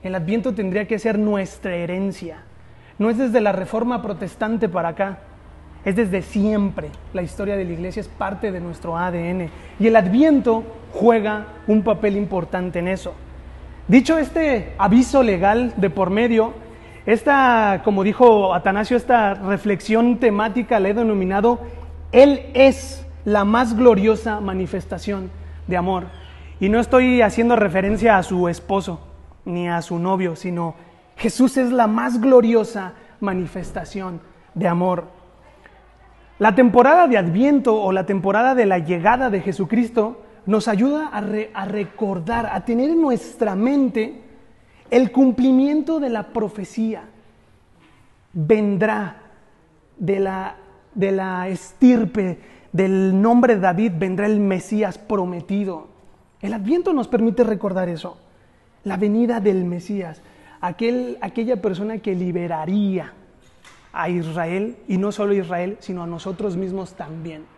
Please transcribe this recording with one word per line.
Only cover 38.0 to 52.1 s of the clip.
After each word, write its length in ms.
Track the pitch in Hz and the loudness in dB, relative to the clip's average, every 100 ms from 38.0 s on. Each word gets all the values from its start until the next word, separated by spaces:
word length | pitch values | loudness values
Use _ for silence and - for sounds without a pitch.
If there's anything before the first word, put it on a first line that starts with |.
| 190 | -2
temporada 480 | 196 190 202 247 | -2 0 2 2
de 140 | 254 208 | 2 2
la 100 | 180 | 2
llegada 540 | 156 175 165 - 262 | 0 0 2 2 0
de 100 | 196 | -2
Jesucristo 800 | 190 165 185 226 226 233 214 - - - - | -4 -4 0 0 0 0 -2 -4 -20 -12 -2
nos 220 | 214 220 | 0 0
ayuda 400 | 208 254 294 311 | 0 0 0 -4
a 140 | 208 | -8
re-, 280 | 202 208 214 | -6 -6 -6
a 120 | 208 196 | -8 -8
recordar, 800 | 208 196 - 208 190 165 233 226 | -6 -8 -6 -6 -4 -4 -4 -4
a 200 | 190 214 | -6 -4
tener 260 | 233 277 | -2 0
en 100 | 330 | 2
nuestra 540 | 311 233 - - 214 190 | 2 0 -4 -4 -4 0
mente 640 | 233 285 254 220 226 - - - - _ _ _ - | 0 2 0 0 -6 -8 -20 -20 -20 _ _ _ 0
el 220 | 240 262 | 2 2
cumplimiento 880 | 254 269 233 262 262 277 302 302 320 | 4 4 4 4 4 4 0 -2 -2
de 100 | 277 | -2
la 200 | 226 196 | -4 -6
profecía. 760 | - 214 208 185 - 220 202 - - _ _ _ _ _ _ _ _ _ _ _ | -6 -6 -6 -10 -4 -4 -6 -14 -20 _ _ _ _ _ _ _ _ _ _ _
Vendrá 840 | 175 151 214 208 196 214 208 196 - - - _ _ _ _ _ - | -6 2 2 2 0 0 -2 -6 -12 -20 -20 _ _ _ _ _ -8
de 220 | 185 196 | -4 -2
la, 360 | 196 190 190 - - - _ - | -2 -4 -10 -14 -20 -20 _ -4
de 160 | 196 | -2
la 360 | 190 190 185 185 | -2 -4 -6 -6
estirpe 920 | 185 - - 254 240 208 | -8 -12 4 4 6 0